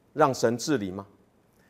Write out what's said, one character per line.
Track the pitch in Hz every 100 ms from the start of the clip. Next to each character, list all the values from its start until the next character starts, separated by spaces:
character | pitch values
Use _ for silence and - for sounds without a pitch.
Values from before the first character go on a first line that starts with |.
| _
让 | 131 151
神 | 127 117 120
治 | - 139
理 | 101
吗？ | 95 98 _ _ _ _ _ _